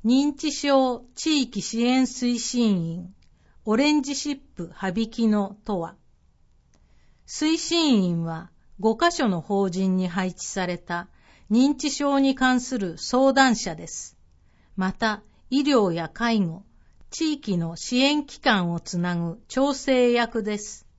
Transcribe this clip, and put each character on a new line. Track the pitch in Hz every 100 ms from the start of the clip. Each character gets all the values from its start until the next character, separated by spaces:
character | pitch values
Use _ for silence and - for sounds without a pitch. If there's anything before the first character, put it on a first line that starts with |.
認 | 220 262 285
知 | 294 311
症 | 294 285 269 262 240 -
地 | - 330 302
域 | 254 202
支 | - 226
援 | 240 262
推 | 254 - 247 240
進 | - 240 233 190 165
員、 | 170 180 - _ _ _ -
オ | - 214
レ | 294
ン | 302
ジ | 269
シ | 277 294
ッ | 277 - -
プ | 170
羽 | - 190 185 220
曳 | 226 226
野 | 208 196 202
と | - 196
は、 | 165 - _ _ _ _ _ _ _ _ _ _ _ _ -
推 | - 302 320
進 | - 339 311 226
員 | 185 170
は | 165 160 175 _ _ -
五 | 208 226
カ | 339
所 | 339 254
の | 175
法 | - 202 196
人 | 175 190 185
に | 185
配 | 175 185
置 | 175 -
さ | - 180
れ | 175
た | - 175 175 _ _ - -
認 | 220 269 294
知 | 302
症 | 277 285 277
に | 269
関 | 269 254 254
す | 247 254
る | 190 160
相 | - 247 269
談 | 269 262
者 | 220 - 160
で | 170
す。 | - - _ _ _ _ _ _ -
ま | 185
た、 | - 226 208 - _ -
医 | 262
療 | 285 269 202
や | 170 160
介 | - 233 226
護、 | 180 165 - _ - - -
地 | - 320
域 | 294 214 180
の | 165 165
支 | - 247
援 | 269 294
機 | 285 -
関 | 285 214 175
を | 170
つ | - 175
な | 175
ぐ | 175 170 165 -
調 | - 277
整 | 277 - 262 247
役 | 240 233 233
で | 208 208
す。 | - - -